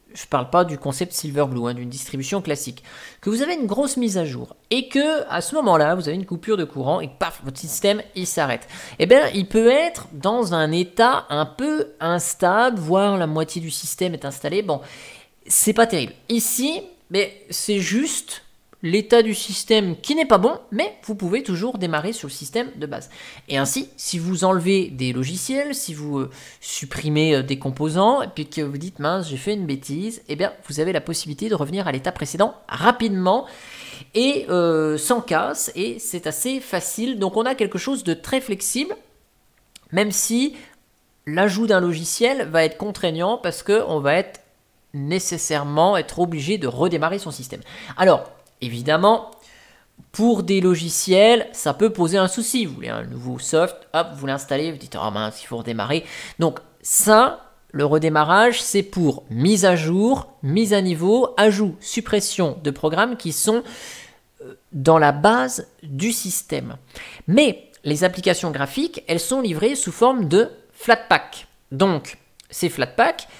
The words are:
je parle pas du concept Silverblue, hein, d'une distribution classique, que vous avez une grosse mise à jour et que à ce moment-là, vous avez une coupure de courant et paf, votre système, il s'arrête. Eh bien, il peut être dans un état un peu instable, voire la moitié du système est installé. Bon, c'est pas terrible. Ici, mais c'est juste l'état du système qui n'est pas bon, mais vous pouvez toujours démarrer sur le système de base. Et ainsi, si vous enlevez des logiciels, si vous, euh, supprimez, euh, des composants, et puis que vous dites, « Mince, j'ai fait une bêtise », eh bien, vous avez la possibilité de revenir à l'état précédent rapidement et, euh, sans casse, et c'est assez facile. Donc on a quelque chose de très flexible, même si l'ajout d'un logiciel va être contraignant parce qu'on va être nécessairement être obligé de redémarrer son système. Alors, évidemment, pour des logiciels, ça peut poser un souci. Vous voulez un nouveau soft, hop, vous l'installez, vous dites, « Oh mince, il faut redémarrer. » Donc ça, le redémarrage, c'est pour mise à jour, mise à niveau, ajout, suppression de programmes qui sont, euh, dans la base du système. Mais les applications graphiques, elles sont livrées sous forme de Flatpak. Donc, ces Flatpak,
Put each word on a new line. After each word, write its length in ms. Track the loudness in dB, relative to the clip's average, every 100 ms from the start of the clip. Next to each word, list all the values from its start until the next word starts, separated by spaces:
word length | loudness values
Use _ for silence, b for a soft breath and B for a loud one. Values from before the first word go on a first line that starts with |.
| _
je 120 | -20 -4
parle 220 | -4 0
pas 160 | 2
du 140 | 2 -2
concept 340 | -6 -4 -6
Silverblue, 540 | -6 -4 -2 -2 -2 -4
hein, 80 |
d'une 140 | -6 -8
distribution 520 | -12 -10 -8 -4 -4
classique, 440 | -4 -6 -6 -14 B B B B
que 100 | -4
vous 120 | -2
avez 120 | -2
une 120 | -2 -2
grosse 300 | 0 0 0
mise 200 | -2 0
à 80 |
jour 300 | -2 -6 -12 -16 _
et 180 | -2 0
que 400 | 0 2 0 -2
à 120 | -4
ce 160 | -2 0
moment-là, 400 | 4 6 6 2
vous 120 | -2
avez 80 | -4
une 100 | -6
coupure 300 | -8 -2 -2
de 80 |
courant 360 | -2 -4 -2 -2
et 80 | -4
paf, 320 | -6 -6 -6
votre 140 | -12 -12
système, 420 | -10 -2 0 0 -4
il 120 | -8 -4
s'arrête. 420 | -2 0 -2 -8 B B -2
Eh 60 | 6
bien, 220 | 6 6
il 140 | 0 0
peut 220 | 4 4
être 360 | 4 2 -4 -12
dans 420 | -6 -2 0 0
un 160 | 0 2
état 560 | 0 -2 2 4 4 -2
un 160 | -2 -2
peu 420 | -4 -4 -2 -4 -4
instable, 800 | -2 -2 -2 0 2 4 2 0
voire 380 | 0 2 4 2
la 100 | 0
moitié 340 | -2 -4 -6
du 100 | -8
système 420 | -8 -8 -4 -4
est 100 | -4
installé. 380 | -8 -8 -4 -2
Bon, 180 | -2 -4 B B B B B _ -4
c'est 240 | 0 2
pas 160 | 4 4
terrible. 240 | 2 -4 -8 -4
Ici, 520 | -2 -2 -2 -2 -4 -10 -18 _
mais 340 | -2 -2 -6 -12
c'est 300 | -6 -2 -2
juste 640 | 0 0 -2 -4 -8 -14 -16 _ _ _
l'état 400 | -2 0 6 6
du 120 | 6
système 640 | 0 -6 -8 0 2 2 -2
qui 180 | -2
n'est 120 | -2 6
pas 100 | 6
bon, 220 | 6 0 -4
mais 280 | -4 -4 -6
vous 100 | -10
pouvez 280 | -6 -2 -2
toujours 360 | -2 -4 -4 -4
démarrer 340 | -2 -2 -2
sur 160 | -6 -10
le 40 |
système 380 | -12 -8 -6 -6 -8
de 80 |
base. 240 | -10 -10 -14 B B B -6
Et 80 | -2
ainsi, 320 | 0 -2 -6 -10
si 220 | -8 -4
vous 260 | -4 0
enlevez 440 | 2 2 2 2 0
des 260 | -4 -4
logiciels, 600 | -2 -4 -6 -4 -4 -4
si 200 | -6 -8
vous, 240 | -10 -6 -4
euh, 120 | -6 B B B
supprimez, 760 | -12 -10 -10 -6 0 2 4 2
euh, 60 |
des 160 | 0 -4
composants, 640 | -4 -4 -2 2 4 4
et 80 | 0
puis 180 | -8 -8
que 140 | -6
vous 160 | -6 -6
dites, « 220 | -10 -6
Mince, 300 | -4 -2 -4
j'ai 100 | -8
fait 160 | -6
une 100 | -4
bêtise », 560 | -4 -6 -6 -8 -8 -10 -10
eh 80 | -4
bien, 160 | -4 -4 -10
vous 120 | -4
avez 120 | -2
la 80 | -2
possibilité 480 | -4 -6 -8 -6 -4
de 60 |
revenir 340 | -2 -2 -4 -4
à 40 |
l'état 200 | -4 -4
précédent 440 | -6 -6 0 0 0 -12
rapidement 760 | 0 0 2 0 0 2 2 -2 B B B B B -6
et, 300 | 0 0 0 0
euh, 480 | 0 2 2 2 0
sans 240 | 0 0
casse, 500 | 2 0 0 -4 -6
et 240 | -4 -6 -6
c'est 280 | -8 -8 -6
assez 340 | -4 -4 -4
facile. 580 | -4 -6 -4 -4 -4 -2
Donc 200 | -2 0
on 80 | -2
a 80 |
quelque 240 | 0 -2 -2
chose 260 | -4 -4
de 80 | -2
très 300 | -4 -2 -4
flexible, 520 | -2 -4 -4 -4 -4 -8 _ _ _ _ _ _ _ -20 -4
même 200 | 0 0
si 440 | 0 0 0 0 B B _ _ _ _ _ -6
l'ajout 400 | 0 2 2 2
d'un 140 | 4
logiciel 720 | 2 -2 -4 0 0 0 0
va 140 | 2
être 120 | 2 0
contraignant 600 | -8 -4 -4 0 -2 -2
parce 240 | -4 -6
qu'on 380 | 0 2 2 0
va 140 | 2
être 260 | 2 0 -8 _ _ _ _ _
nécessairement 1040 | -8 -4 -2 -2 -4 -2 -2 0 4 4 4
être 220 | 0 -2
obligé 400 | -2 -2 -2 -2
de 80 | -2
redémarrer 500 | 0 0 2 0 -2
son 120 | -6
système. 320 | -12 -12 -14 B B B 2
Alors, 340 | 6 6 2 -16 _ _
évidemment, 720 | -8 -4 0 4 4 4 0 -16 b b b b b -20 -12
pour 320 | 2 4 4
des 160 | 2 2
logiciels, 880 | 4 2 0 -4 2 6 8 6 2
ça 220 | -4 -4
peut 160 | 2 0
poser 260 | 2 2 2
un 120 | 2
souci. 360 | 0 -2 -2
Vous 100 | -2
voulez 140 | -6 -8
un 140 | -8
nouveau 380 | -8 -10 -10 -8
soft, 360 | 0 2 2 -2 -4
hop, 140 | -2 -2
vous 120 | -6 -6
l'installez, 440 | -6 -4 -4 -2
vous 80 | -6
dites, « 180 | -10 -6
Oh 60 | -6
mince, 320 | -4 -6 -8
il 40 | -10
faut 100 | -10
redémarrer. » 480 | -6 -4 -2 -2 -4 B B -2
Donc 220 | 0 0 -10 _
ça, 720 | -2 2 6 8 8 2 -12 _ _
le 120 | -2
redémarrage, 800 | 2 4 4 4 4 6 6 4
c'est 220 | 0 -2
pour 400 | 0 2 2 2 -4
mise 360 | 0 4 4
à 100 | 4
jour, 540 | 4 2 2 2 0 -4 -8
mise 280 | -2 0 2
à 80 | 2
niveau, 540 | 2 0 2 4 2 4
ajout, 380 | 4 4 0 -4
suppression 760 | -8 -8 -2 -2 -2 -2 -2 -2
de 80 | -6
programmes 460 | -2 -2 0 0 -2
qui 160 | -6
sont, 320 | -2 0 0 -2 B B B B B _ _
euh, 120 | -20 -20 _
dans 260 | 0 4 6
la 120 | 6
base 560 | 6 4 4 2 -4 -10 _
du 300 | -12 -4 -2
système. 640 | -2 -4 -6 -4 -6 -6 -12 -18 B B B 2
Mais 460 | 4 4 2 -8 _
les 220 | -4 0
applications 480 | 0 2 0 0 -2
graphiques, 500 | -4 -4 -2 -4 -6 -4
elles 120 | -4
sont 200 | -2 -2
livrées 340 | -2 0 0
sous 180 | 0 -4
forme 360 | 2 2 4 2
de 200 | 4 2 -2 _
Flatpak. 760 | -6 2 2 4 0 0 -12 -20 _ _
Donc, 460 | 0 2 2 -4 -14 _ -20 _
ces 180 | -6 -4
Flatpak, 580 | -2 -2 2 2 0 -10 B